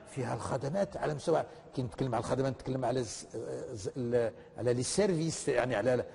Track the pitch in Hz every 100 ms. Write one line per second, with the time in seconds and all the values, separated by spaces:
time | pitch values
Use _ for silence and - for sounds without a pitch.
0 | - 139 120 120 - 135 - 190 196 -
1 | 151 147 - 151 127 - - - 123 -
2 | 135 117 - 131 135 - - 131 120 127
3 | 117 - - 113 123 127 - 117 95 135
4 | 120 120 113 - - - 120 123 127 -
5 | 202 160 160 - - 123 123 107 120 123
6 | -